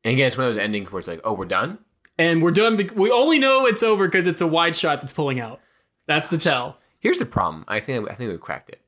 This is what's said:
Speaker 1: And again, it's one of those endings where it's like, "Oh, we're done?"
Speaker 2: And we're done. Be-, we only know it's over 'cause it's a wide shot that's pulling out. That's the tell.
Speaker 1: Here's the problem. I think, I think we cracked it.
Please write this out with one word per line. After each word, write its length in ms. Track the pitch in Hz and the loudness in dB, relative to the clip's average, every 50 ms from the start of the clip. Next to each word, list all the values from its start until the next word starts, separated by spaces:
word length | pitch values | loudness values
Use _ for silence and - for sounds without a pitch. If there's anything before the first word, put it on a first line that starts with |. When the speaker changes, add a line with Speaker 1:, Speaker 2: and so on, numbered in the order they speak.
Speaker 1:
And 100 | _ 113 | _ 0
again, 140 | 127 131 139 127 | 2 2 2 2
it's 80 | 120 | 2
one 100 | 131 131 | 0 -2
of 80 | 123 110 | 0 0
those 80 | 107 | -2
endings 280 | 101 107 107 104 98 98 | -2 -2 -4 -6 -6 -8
where 60 | 101 92 | -10 -10
it's 100 | 85 - | -8 -8
like, 120 | 85 80 - | -12 -6 -4
"Oh, 80 | 113 107 | -6 -4
we're 100 | 92 95 | -4 -4
done?" 320 | 85 95 92 113 160 202 - _ _ _ _ _ _ _ | -2 -2 -2 -2 -2 -8 -14 _ _ _ _ _ _ _
Speaker 2:
And 260 | - 165 170 165 165 | 0 2 2 4 2
we're 100 | 160 175 | 2 4
done. 240 | 160 196 214 226 220 | 4 4 2 2 2
Be-, 140 | 202 196 175 220 | 0 -2 -2 0
we 160 | 208 190 226 | 0 2 2
only 280 | 247 240 269 320 320 294 | 4 4 4 4 4 4
know 280 | 269 269 269 262 269 | 4 4 4 4 4
it's 160 | 247 214 - | 2 2 2
over 260 | 226 220 214 196 196 175 | 2 2 2 2 2 2
'cause 180 | - 190 175 | 2 2 2
it's 140 | 180 165 - | 0 0 0
a 60 | 180 | 0
wide 300 | 165 156 165 170 170 160 | 0 2 2 2 2 0
shot 240 | - - 160 143 139 | 0 0 0 -2 -2
that's 120 | - 127 | -4 -8
pulling 280 | - - 151 139 131 127 | -6 -4 -2 -2 -2 -4
out. 200 | 117 113 123 - _ _ _ _ _ _ _ _ _ | -6 -10 -12 -18 _ _ _ _ _ _ _ _ _
That's 240 | - 147 156 151 - | 0 0 0 0 0
the 80 | 170 156 | -2 0
tell. 400 | - 170 139 127 123 143 - _ _ _ _ _ | 2 0 0 0 -2 -6 -12 _ _ _ _ _
Speaker 1:
Here's 180 | - 220 359 359 | -2 0 0 0
the 80 | - | -2
problem. 380 | - - 107 92 82 78 78 - - | -2 -2 -2 -2 -2 -4 -8 -10 -6
I 120 | 104 107 | -6 -6
think, 280 | - - 131 117 104 - | -4 -4 -6 -6 -6 -8
I 40 | 92 | -10
think 160 | 104 123 110 | -10 -8 -8
we 80 | 87 80 | -8 -10
cracked 320 | - - 76 67 _ - | -8 -10 -10 -10 _ -20
it. 100 | - _ _ | -20 _ _